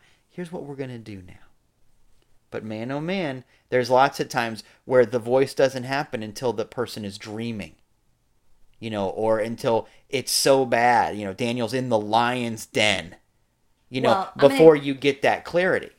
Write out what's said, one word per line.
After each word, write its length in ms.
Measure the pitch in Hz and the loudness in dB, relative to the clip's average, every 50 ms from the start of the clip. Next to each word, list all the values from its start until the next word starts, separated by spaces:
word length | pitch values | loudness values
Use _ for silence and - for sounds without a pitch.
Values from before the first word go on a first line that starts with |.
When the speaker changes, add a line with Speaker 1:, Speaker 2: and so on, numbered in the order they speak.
| _ _ _ _ _ _ | _ _ _ _ _ _
Speaker 1:
here's 240 | _ - 175 165 175 | _ -14 -14 -12 -12
what 120 | - 135 | -12 -12
we're 100 | 143 143 | -12 -10
gonna 240 | 135 139 127 123 117 | -10 -10 -10 -12 -14
do 240 | 110 113 104 95 92 | -14 -14 -16 -16 -16
now." 260 | - - - - - _ _ _ _ _ _ _ _ _ _ _ _ _ _ _ _ _ _ _ _ | -18 -20 -20 -20 -20 _ _ _ _ _ _ _ _ _ _ _ _ _ _ _ _ _ _ _ _
But 140 | - 113 107 | -12 -12 -10
man, 260 | 110 107 107 117 127 | -10 -10 -10 -8 -8
oh 100 | 135 147 | -8 -6
man, 440 | 156 170 190 196 175 143 131 127 - _ _ _ _ _ | -6 -6 -6 -4 -4 -6 -8 -10 -12 _ _ _ _ _
there's 220 | 127 127 123 117 | -2 0 0 2
lots 280 | 127 127 135 143 - - | 4 4 4 4 2 -2
of 100 | 147 - | -8 -6
times 360 | - 131 117 113 113 101 - _ _ _ _ | -4 -4 -4 -4 -6 -10 -14 _ _ _ _
where 220 | - 131 127 123 | 2 4 4 4
the 140 | 107 123 120 | 4 2 -4
voice 340 | 110 120 127 131 139 135 - | -2 0 2 2 2 0 2
doesn't 300 | - 139 131 131 127 120 | 2 0 2 0 -2 -6
happen 380 | 127 135 139 143 - - 117 107 | -4 -4 -4 -4 -6 -8 -8 -8
until 300 | 107 101 - 135 120 107 | -10 -10 -6 -4 -4 -2
the 120 | 107 107 | -2 -6
person 400 | - - - 117 104 - - 104 | -6 -6 -6 -6 -6 -6 -8 -10
is 120 | 98 98 | -10 -10
dreaming, 600 | 101 - 110 104 110 117 117 113 104 87 78 - _ _ _ _ _ _ _ _ _ _ _ _ _ _ _ - _ - - _ _ | -12 -12 -12 -10 -8 -8 -8 -8 -8 -12 -14 -16 _ _ _ _ _ _ _ _ _ _ _ _ _ _ _ -20 _ -20 -20 _ _
you 100 | 110 113 | -12 -8
know, 180 | 107 104 98 92 | -4 -4 -4 -4
or 300 | - - 110 110 110 110 | -4 -2 0 2 2 2
until 480 | 104 117 117 - - 127 113 110 - - - _ _ _ | 0 -2 -6 -4 -2 0 0 0 -2 -4 -10 _ _ _
it's 240 | - 131 120 - - | -6 -6 -4 -2 -2
so 340 | - - 143 135 135 131 | 0 4 4 4 4 4
bad, 500 | 120 120 117 120 123 120 110 92 78 95 | 2 2 2 4 4 4 4 2 2 -2
you 80 | 104 104 | -4 -6
know, 80 | 98 95 | -8 -6
Daniel's 400 | - 123 117 117 123 117 107 117 | -4 -4 -4 -2 -2 -4 -4 -4
in 180 | 131 127 127 | -4 -2 0
the 80 | 117 110 | 0 0
lion's 680 | 104 104 107 113 120 120 127 127 120 117 110 107 - | 0 2 2 2 2 2 0 -2 -4 -6 -6 -8 -12
den, 480 | - - 123 107 107 98 92 82 90 92 - _ _ _ _ _ _ _ _ _ _ _ _ _ _ | -6 -2 0 2 2 2 0 -4 -8 -16 -20 _ _ _ _ _ _ _ _ _ _ _ _ _ _
you 120 | 127 131 | -6 -2
know, 100 | 127 123 | 2 2
Speaker 2:
Well, 220 | 113 - - - - | 2 2 0 -4 0
I'm 60 | - | 2
gonna 140 | 139 139 135 | 4 4 6
Speaker 1:
before 200 | 139 160 160 156 | 8 8 8 8
you 200 | 143 139 139 135 | 8 4 -2 -4
get 280 | 127 131 143 135 - - | -2 0 -2 0 2 2
that 220 | 120 104 87 - | 2 2 0 -2
clarity. 460 | - - 175 180 185 139 98 - - - | -4 -2 0 0 0 0 -2 -4 -6 -12